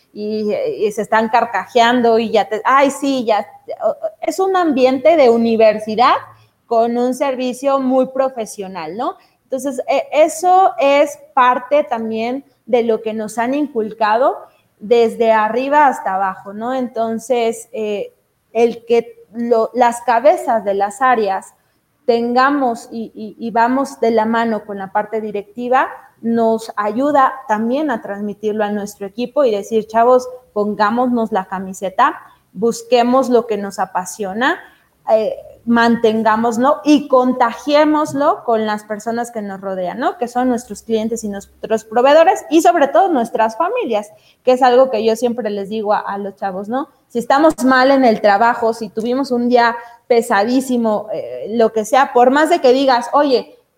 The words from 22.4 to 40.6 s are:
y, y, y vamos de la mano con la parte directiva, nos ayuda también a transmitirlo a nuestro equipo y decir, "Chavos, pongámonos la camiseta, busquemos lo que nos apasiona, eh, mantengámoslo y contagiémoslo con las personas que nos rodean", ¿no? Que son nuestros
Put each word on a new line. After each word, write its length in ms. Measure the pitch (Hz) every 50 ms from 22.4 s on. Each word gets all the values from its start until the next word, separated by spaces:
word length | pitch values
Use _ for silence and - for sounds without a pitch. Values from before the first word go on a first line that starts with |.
| 262 277 294 285 269 247 233 226 - -
y, 200 | - 233 226 170 -
y, 220 | 196 220 214 - -
y 120 | 214 233
vamos 480 | - 233 226 240 254 269 277 269 277 -
de 120 | - 226
la 140 | 226 226 214
mano 400 | 220 226 226 233 233 220 208 214
con 120 | - 202 202
la 140 | 196 190
parte 300 | - 208 214 214 - 220
directiva, 640 | 214 220 202 202 196 - _ 240 247 247 247 262 302 - - - - _ _ _
nos 500 | - 226 233 233 226 226 226 220 226 - -
ayuda 580 | - 208 214 208 233 269 294 294 285 262 262 - - - -
también 440 | 214 214 226 226 247 285 311 294
a 100 | 240 226
transmitirlo 640 | - 196 202 202 208 208 202 202 - 214 208 214 208
a 80 | 208
nuestro 360 | 208 208 202 202 - - 202 196
equipo 360 | 196 - 247 247 247 294 285
y 80 | 240
decir, 360 | 214 202 202 - 226 220 208 -
"Chavos, 400 | 220 226 233 247 254 254 247 - - - - _ _
pongámonos 800 | 214 208 208 208 202 214 208 226 240 254 254 240 240 226 220
la 140 | 220 196 185
camiseta, 760 | - 190 185 190 190 190 - 202 185 185 - 240 285 - - - - _ _ _ _ _
busquemos 760 | 185 208 233 226 - - - 254 240 240 247 247 262 262 233
lo 160 | 247 226 226
que 120 | - 214 202
nos 200 | 202 196 190 -
apasiona, 800 | 190 185 - 180 185 - - - 208 185 190 220 247 285 349 403 - - _ _ _ _ _ _ _ -
eh, 240 | 226 220 220 190 - - - - - - _
mantengámoslo 1160 | 233 233 233 233 233 233 226 226 220 214 220 214 220 214 220 226 240 226 214 247 269 294 - -
y 240 | 294 302 277 285 285
contagiémoslo 1400 | 262 254 254 254 254 254 247 233 226 - - 285 294 294 302 302 311 302 311 302 - 269 285 311 370 359 -
con 220 | - 226 220 220
las 180 | 214 214 214 214
personas 460 | - 214 202 - 233 226 233 240 240
que 120 | 240 220 208
nos 180 | 202 196 190
rodean", 380 | 196 196 190 185 185 175 180 208
¿no? 180 | 269 349 392 -
Que 100 | 240 226
son 220 | - 247 254 262
nuestros 320 | 247 233